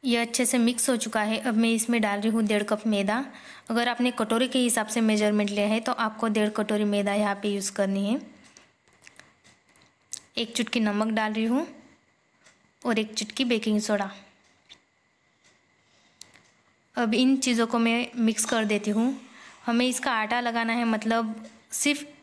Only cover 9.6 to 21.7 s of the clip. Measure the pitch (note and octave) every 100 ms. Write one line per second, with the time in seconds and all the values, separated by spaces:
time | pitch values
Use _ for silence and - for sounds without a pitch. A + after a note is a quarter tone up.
9.6 | _ - _ _ _ - - - A3+ A#3
10.6 | A3+ A#3+ G#3+ G#3 A3 A3 G#3+ G#3+ A3 B3
11.6 | F4 - - _ _ _ _ _ - _
12.6 | _ _ B3 A3 G#3+ A3 G#3+ - B3+ A#3
13.6 | G#3+ G#3+ G#3+ G#3 G3 - - _ _ _
14.6 | _ - _ _ _ _ _ _ _ _
15.6 | _ _ _ _ _ _ - - _ _
16.6 | _ _ _ - A#3 A3 B3+ C4+ C4 A#3
17.6 | A3+ A#3 A3+ A#3 A#3+ B3 A3+ A3 - A#3
18.6 | G#3+ G#3 G#3 G#3 A#3+ C4+ - - - -
19.6 | - A#3 B3 B3 C4 A#3 G#3+ A#3+ A#3+ A#3
20.6 | A3+ A3+ A#3 A3 A3 A3+ A3 G#3+ - -
21.6 | _